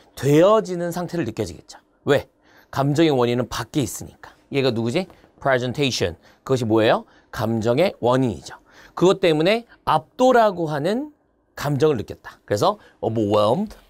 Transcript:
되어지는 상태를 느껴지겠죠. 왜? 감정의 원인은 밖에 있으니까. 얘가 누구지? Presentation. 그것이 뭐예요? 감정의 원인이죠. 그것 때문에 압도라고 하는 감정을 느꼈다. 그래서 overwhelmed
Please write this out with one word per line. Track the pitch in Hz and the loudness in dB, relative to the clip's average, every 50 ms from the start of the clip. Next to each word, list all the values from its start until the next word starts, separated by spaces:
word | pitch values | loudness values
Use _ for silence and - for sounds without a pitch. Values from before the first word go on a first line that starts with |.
| _ _ - | _ _ -12
되어지는 | - - 135 143 156 170 202 220 220 185 180 185 170 175 175 | -4 0 2 4 6 6 6 6 4 2 0 -4 -6 -6 -6
상태를 | 170 180 180 160 - 170 143 | -6 -6 -8 -6 -6 -6 -6
느껴지겠죠. | 123 107 - 107 87 78 67 - - - - _ _ _ _ - | -6 -4 -6 -6 -8 -8 -14 -20 -20 -20 -20 _ _ _ _ -2
왜? | 135 143 127 - _ _ _ _ _ _ _ _ _ | 0 0 0 0 _ _ _ _ _ _ _ _ _
감정의 | - 135 135 139 147 143 170 156 | -6 -2 -2 0 2 2 2 2
원인은 | 143 127 120 120 120 127 123 - | 2 2 2 0 0 -2 -2 -4
밖에 | - - 120 - - 156 | -6 -10 -10 -6 -4 -4
있으니까. | 127 101 - - 85 78 - _ - - - _ _ - 131 | -4 -4 -6 -10 -14 -16 -20 _ -20 -20 -20 _ _ -8 -4
얘가 | 139 131 131 | -2 0 0
누구지? | 113 117 113 120 120 170 190 - - _ _ _ _ - | 0 -2 -2 -2 -2 -4 -4 -6 -10 _ _ _ _ -6
Presentation. | - 143 131 123 123 127 110 - 147 131 113 - 110 87 82 - _ _ _ _ - | -2 0 0 0 0 -2 -4 -2 -2 -2 -2 -2 -4 -4 -4 -6 _ _ _ _ -6
그것이 | - 131 120 123 | -2 -2 -2 0
뭐예요? | 107 110 113 107 - 165 214 226 _ _ _ _ _ | 2 2 4 4 4 2 0 -2 _ _ _ _ _
감정의 | - - 110 110 113 113 101 117 120 139 175 208 - - | -10 -6 -4 -2 -2 -2 0 0 0 2 0 0 -2 -2
원인이죠. | 110 117 123 131 131 120 92 73 - - - - _ _ _ - - - - | -2 0 0 2 0 -2 -4 -6 -10 -18 -20 -20 _ _ _ -20 -20 -14 -4
그것 | - 170 180 196 190 | 0 2 2 2 2
때문에 | - 175 156 151 160 185 220 233 233 _ _ _ - | 2 0 2 2 2 0 0 -2 -4 _ _ _ -4
압도라고 | - 151 151 - _ _ - 254 254 247 233 220 214 185 170 170 | -2 -2 -2 -2 _ _ 0 2 4 4 6 4 2 2 -2 -6
하는 | 151 156 143 143 180 214 247 294 302 - _ _ _ _ _ _ _ - | -6 -4 -4 -2 -2 -4 -4 -6 -10 -14 _ _ _ _ _ _ _ -14
감정을 | - - 143 147 127 151 156 147 104 | -8 -6 -4 -2 2 2 2 2 0
느꼈다. | 92 - - - - - - _ _ | -4 -8 -12 -16 -18 -20 -20 _ _
그래서 | - 101 101 139 185 208 - - - _ - | -4 -2 0 0 0 -2 -2 -8 -20 _ -8
overwhelmed | - - 113 117 107 101 104 104 104 107 127 180 214 208 - - - _ | -6 -4 -2 -2 0 2 2 2 2 2 2 0 -2 -6 -10 -16 -12 _